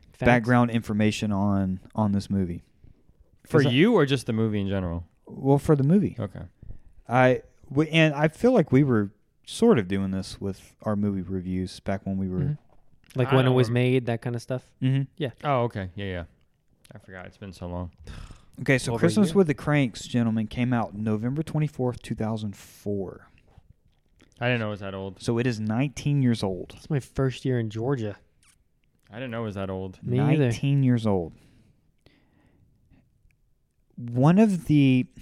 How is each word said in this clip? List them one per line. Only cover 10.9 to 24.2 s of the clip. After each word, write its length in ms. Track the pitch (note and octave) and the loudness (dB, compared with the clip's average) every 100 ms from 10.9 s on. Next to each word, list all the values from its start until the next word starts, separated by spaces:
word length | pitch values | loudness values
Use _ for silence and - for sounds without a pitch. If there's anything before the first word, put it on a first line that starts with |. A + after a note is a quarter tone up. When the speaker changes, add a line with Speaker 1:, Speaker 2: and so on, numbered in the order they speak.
| G#2 | -2
Speaker 2:
movie 260 | G#2 G2 | -2 -2
reviews 580 | F2+ F#2+ F2+ F#2 F#2 - | -4 -6 -4 -4 -4 -8
back 240 | - G2 - | -8 -6 -4
when 120 | F#2+ | -4
we 120 | F#2+ | -4
were 100 | F#2 | -2
Speaker 1:
Mm-hmm. 140 | C#3 D3 _ - - _ _ C3 | -4 -4 _ -20 -20 _ _ -4
Like 140 | B2+ | 2
Speaker 3:
I 20 | C3 | 4
Speaker 1:
when 100 | C3 | 4
it 40 | |
Speaker 3:
don't 60 | B2+ | 2
Speaker 1:
was 120 | A2+ | 2
Speaker 3:
rem- 60 | |
Speaker 1:
made, 320 | A#2+ B2 B2+ A#2+ | 2 2 0 -2
that 160 | A#2 | -6
kind 160 | B2+ A#2+ | -6 -8
of 40 | |
stuff? 220 | - B2+ _ - | -6 -8 _ -6
Speaker 2:
Mm-hmm. 200 | C3 C3+ C3+ - | -2 -2 -4 -8
Speaker 1:
Yeah. 140 | C#3 - | -10 -6
Speaker 3:
Oh, 200 | D3+ C3 | -2 0
okay. 260 | A#2+ G#2+ F#2 G#2 | -2 -4 -10 -8
Yeah, 100 | G2+ | -8
yeah. 180 | F2+ E2+ _ _ _ _ _ _ - | -8 -10 _ _ _ _ _ _ -20
I 20 | |
forgot. 280 | - F#2 F#2 | -20 -18 -18
It's 120 | - | -16
been 140 | G2 | -16
so 160 | F2+ F2 | -12 -10
long. 240 | F2 F2 - - - - - _ - | -8 -10 -12 -18 -16 -16 -20 _ -8
Speaker 2:
Okay, 160 | C3+ C3 | 0 0
so 160 | - | 0
Speaker 1:
Over 40 | A#2 | 0
a 20 | |
Speaker 2:
Christmas 280 | E3+ G#3+ G3 | 2 4 2
Speaker 1:
year. 60 | F#3+ | 4
Speaker 2:
with 120 | E3+ | 2
the 60 | |
Cranks, 520 | C#3 - D3 B2+ - - | 0 0 0 0 -4 -4
gentlemen, 400 | B2 A2+ A2 G#2+ | -2 0 0 -4
came 240 | - B2 | -4 -2
out 220 | A#2+ G#2 G2+ | 0 -2 -6
November 480 | A2 G#2+ A#2 C#3 | -4 -2 -2 -4
twenty-fourth, 580 | - D3+ D3+ - B2 A#2+ | -4 -2 -4 -2 -4 -4
two 140 | - A2+ | -8 -6
thousand 400 | G#2+ A2 G#2+ G2 | -4 -4 -8 -10
four. 720 | - - G2+ G2+ F#2 - - _ _ - _ _ _ _ _ _ | -20 -14 -8 -6 -8 -12 -20 _ _ -20 _ _ _ _ _ _